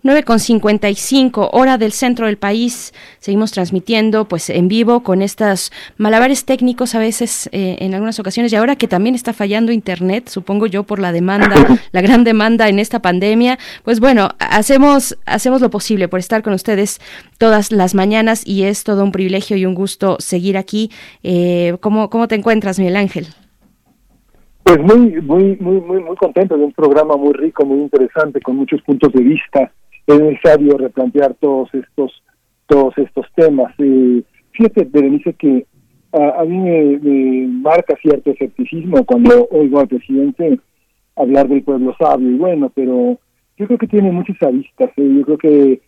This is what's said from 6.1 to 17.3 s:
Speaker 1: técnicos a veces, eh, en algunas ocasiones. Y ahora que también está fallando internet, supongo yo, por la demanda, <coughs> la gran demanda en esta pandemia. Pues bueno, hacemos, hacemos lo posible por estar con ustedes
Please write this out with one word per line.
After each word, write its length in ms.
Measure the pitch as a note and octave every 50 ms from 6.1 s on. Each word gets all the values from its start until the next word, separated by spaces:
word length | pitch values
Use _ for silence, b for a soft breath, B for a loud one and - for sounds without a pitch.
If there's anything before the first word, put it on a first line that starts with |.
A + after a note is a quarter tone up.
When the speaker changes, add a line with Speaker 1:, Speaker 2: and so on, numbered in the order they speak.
| A3 A3 A#3+ C4 C#4 B3+ -
Speaker 1:
técnicos 520 | - C4 B3+ B3 B3 B3 B3 B3 A#3+ -
a 40 | A3+
veces, 480 | A3 A3 A3 - A#3+ A3+ - - - - -
eh, 240 | G3 G3 F#3 F3+ -
en 140 | - F#3+ F#3+
algunas 260 | F#3+ G#3 A3 A3 -
ocasiones. 320 | G3+ G3 F#3 A#3 A#3 A#3
Y 60 | A3 G#3
ahora 180 | A3 B3 C#4+
que 140 | C#4 - G#3+
también 260 | - F3+ G3 A#3 B3+
está 160 | B3 - -
fallando 400 | A3 - G#3+ G3 G#3 G#3+ A#3 A3+
internet, 560 | A#3+ A3+ - - F#3 E3 F3+ F#3 F#3+ A3+ B3 -
supongo 400 | - G3 F3 - G3 G#3 G#3+ G#3+
yo, 160 | F3+ G3 G#3
por 160 | - G#3 G3
la 140 | G3 F3+ E3+
demanda, 340 | E3+ F3 F#3 G3 G#3 G#3 G#3
<coughs> 460 | G3+ - - - B3+ A3 - - -
la 80 | F#3
gran 240 | F3+ G3+ B3+ A#3 A#3+
demanda 420 | A#3 A3 G#3+ G#3 A3 A#3 A3+ A3+ G#3+
en 100 | G3 G3+
esta 240 | G#3+ A3 - A#3
pandemia. 560 | - F3+ F3+ F3+ F#3+ G#3 G#3+ A3+ A#3+ B3 B3+ B3+ B B B B B
Pues 160 | - - A3
bueno, 300 | A3 C4+ C4 A3+ G3 - - -
hacemos, 760 | - - - G#3 G3+ - C#4 C4+ C4+ C#4+ C#4+ C#4 - - - - -
hacemos 360 | - - G#3+ - B3+ B3+ C4
lo 80 | B3+ A3+
posible 400 | - G3+ - - A3 G3 F#3 F3
por 100 | - F#3
estar 240 | F3+ - A#3 A3 G#3+
con 80 | A3
ustedes 480 | G3+ F#3+ - - G#3+ F#3+ G#3 G3+ - - B B B B B B